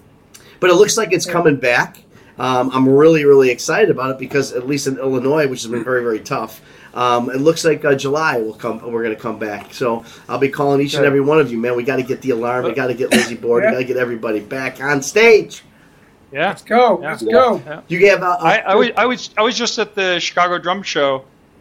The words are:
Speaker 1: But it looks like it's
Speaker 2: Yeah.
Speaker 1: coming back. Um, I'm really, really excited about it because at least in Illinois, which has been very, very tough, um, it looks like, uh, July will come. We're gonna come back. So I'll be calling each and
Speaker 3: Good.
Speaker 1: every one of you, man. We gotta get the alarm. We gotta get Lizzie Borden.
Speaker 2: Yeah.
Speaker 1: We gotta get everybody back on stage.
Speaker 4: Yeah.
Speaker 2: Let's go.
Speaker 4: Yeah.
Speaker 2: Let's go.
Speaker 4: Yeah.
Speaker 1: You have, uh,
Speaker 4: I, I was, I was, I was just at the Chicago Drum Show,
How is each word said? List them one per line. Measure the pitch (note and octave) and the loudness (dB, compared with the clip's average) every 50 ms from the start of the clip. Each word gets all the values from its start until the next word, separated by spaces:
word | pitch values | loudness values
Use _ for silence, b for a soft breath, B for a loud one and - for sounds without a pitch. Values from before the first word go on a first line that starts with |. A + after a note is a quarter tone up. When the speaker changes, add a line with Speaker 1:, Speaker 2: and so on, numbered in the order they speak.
| _ _ _ _ _ _ B B B B B - | _ _ _ _ _ _ B B B B B 0
Speaker 1:
But | - F3+ | 2 4
it | F3 | 6
looks | F3+ G#3 G3+ - | 6 6 4 2
like | A3+ G#3+ E3 F#3 | 0 0 0 0
it's | E3 - | -2 -2
Speaker 2:
Yeah. | F3+ F3 | -2 -2
Speaker 1:
coming | F3 E3+ D#3+ C#3+ | 2 2 2 2
back. | C3 C3 B2 A#2+ C3 E3 - - - _ b b b b b b - | 2 2 2 2 0 0 -4 -8 -18 _ b b b b b b -6
Um, | B2+ B2+ C3 B2+ B2+ C3 C3+ | -2 0 0 0 0 0 0
I'm | C3 C3 | 2 4
really, | C3 C3+ C#3 D3+ E3 E3 D#3 D3 | 4 6 6 6 6 6 6 6
really | C#3+ C#3 C#3 C3+ B2+ | 6 6 6 6 4
excited | A#2+ - - - D#3+ G3+ A3 D#3+ | 2 -2 -4 -2 0 2 2 2
about | C#3 A#2+ C3 C3 | 0 0 -4 -4
it | C3+ C3+ | -6 -6
because | C3 C3 C#3+ C#3+ C3+ - A2+ | -6 -4 -2 -2 -2 -2 -4
at | B2 B2 | -6 -4
least | C3 D3 C#3 C3+ | -4 -4 -4 -4
in | C#3 C3+ | -4 -4
Illinois, | C3 C3 C3+ C3 B2+ A#2+ C3 D3 D#3+ D3+ | -4 -2 -2 -2 0 0 0 2 2 0
which | C3 B2+ A#2+ A2+ | 0 -2 -6 -8
has | A2+ | -6
been | A#2+ A#2+ A2+ | -6 -6 -2
very, | B2+ B2+ B2 A#2+ | -2 -2 -2 0
very | A#2+ A2 G#2 | -2 -2 -4
tough, | - - C#3 B2 A2 G#2+ - B B B B B B B - | -4 -6 -6 -6 -6 -8 -12 B B B B B B B -6
um, | A#2+ B2 B2 A#2+ A#2+ A#2+ C3 | -2 0 0 2 0 0 -2
it | B2+ C3+ | -4 0
looks | C#3+ D#3+ E3 - - | 2 2 2 2 0
like, | D#3+ D3 C#3 - | 0 0 0 0
uh, | D3 C#3 | 0 0
July | C3+ C3+ C3+ C#3 D#3 D#3+ D#3 C3+ | 0 -2 -2 -2 -2 -2 -2 -2
will | A#2+ A2 A2 G#2+ | -2 -4 -6 -8
come. | - - A#2 A2 A2 - A#2+ | -8 -8 -8 -8 -8 -8 -6
We're | A#2 A2+ A2+ | -6 -4 -4
gonna | A2+ G#2+ | -4 -6
come | G#2+ - A#2+ G#2+ G#2 | -6 -8 -8 -8 -8
back. | A2+ G#2+ G2+ G2+ G#2 - - | -8 -8 -8 -10 -14 -14 -8
So | - C3+ A#2+ A#2 A2+ B B B B B - | -6 -4 -4 -4 -4 B B B B B -10
I'll | A#2 | -4
be | B2+ C3+ C3+ | -2 -2 -2
calling | - - C#3+ C#3+ C#3 C#3 | -2 -2 0 0 0 0
each | C#3+ C#3+ D3 | 0 -2 0
and | D3 | 0
Speaker 3:
Good. | C#3+ | 2
Speaker 1:
every | C#3 C3+ C#3 | 2 2 2
one | C#3 C#3+ D3+ D#3+ | 2 2 2 2
of | C#3+ B2 | 2 0
you, | A#2 | -2
man. | A2+ A2+ B2 B2 | -4 -4 -2 -2
We | A#2+ A#2 | -2 -2
gotta | C3+ C3 B2+ B2+ | -2 -2 -2 -4
get | B2 B2+ - | -4 -6 -4
the | B2 C3 | -4 -4
alarm. | B2 A2+ A#2 A#2+ B2 B2+ B2 | -2 -2 -2 -4 -4 -4 -4
We | A#2+ A2+ | -4 -4
gotta | C3+ B2+ B2 A#2 | -4 -4 -4 -4
get | A#2 B2+ - | -4 -2 0
Lizzie | B2 A2+ A#2+ A#2 A#2 | 0 0 -2 -2 -6
Borden. | G#2+ - A#2 A#2 A#2+ G3+ A3 | -6 -2 -2 0 2 0 0
Speaker 2:
Yeah. | - | 0
Speaker 1:
We | B2+ C3 | -2 -2
gotta | B2 B2 | -4 -4
get | |
everybody | B2+ B2+ A#2+ A#2+ A2+ A#2 A2+ G#2+ G#2 | -4 -4 -4 -4 -6 -6 -6 -6 -6
back | G2+ - C#3 C3+ C3 B2+ - - C3 | -6 -8 -8 -8 -8 -8 -8 -6 -4
on | C#3+ D3 C#3 | -2 -2 -2
stage. | C#3+ - - G#3 A3+ A#3 A3 G3 - - - - - b b b b b b b b b b _ _ _ | -4 -2 2 4 6 6 6 6 4 -2 -12 -20 -20 b b b b b b b b b b _ _ _
Speaker 4:
Yeah. | - - E3 G3 | -6 -4 -4 -4
Speaker 2:
Let's | F3+ - - | -4 -6 -6
go. | - G#3 A#3+ B3 A#3 F#3+ - | 0 2 4 4 4 2 0
Speaker 4:
Yeah. | C#3 D3+ | -4 -8
Speaker 2:
Let's | D#3+ - - | -8 -6 -2
go. | A3 A3+ B3 C4 A#3 G#3 D#3 C3+ | 2 4 4 4 4 2 -2 -6
Speaker 4:
Yeah. | D3+ D3+ E3 - | -10 -16 -14 -10
Speaker 1:
You | - E3+ F3+ F#3+ G3+ | -6 0 4 4 4
have, | F#3+ F#3 | 4 4
uh, | F#3 F3+ F3 F3 | 2 0 0 2
Speaker 4:
I, | E3+ E3 G3 A3 | 2 2 2 2
I | - F#3 F#3+ | 2 2 2
was, | A3 B3 A#3 A3 | 2 2 2 0
I | G3 A3 | 0 0
was, | B3 B3 - - - - | 0 -2 -4 -8 -6 -2
I | G#3 | -2
was | G#3+ A#3+ A3 | 0 0 -2
just | A3+ A#3+ G#3+ - A#3 | -2 -4 -4 -4 -4
at | G#3 G#3 - | -6 -4 -4
the | G#3 F#3+ F#3 F3+ E3+ | -4 -2 -2 -2 -2
Chicago | - - - F3+ F3 F3+ F3 E3+ | -4 -4 -2 0 0 0 0 -2
Drum | D3+ F3 F#3 G3+ F#3+ | -2 -4 -4 -4 -6
Show, | - - D#3+ C#3+ C#3 C3+ C3 - _ _ _ _ _ _ _ | -6 -2 -2 0 0 -2 -4 -8 _ _ _ _ _ _ _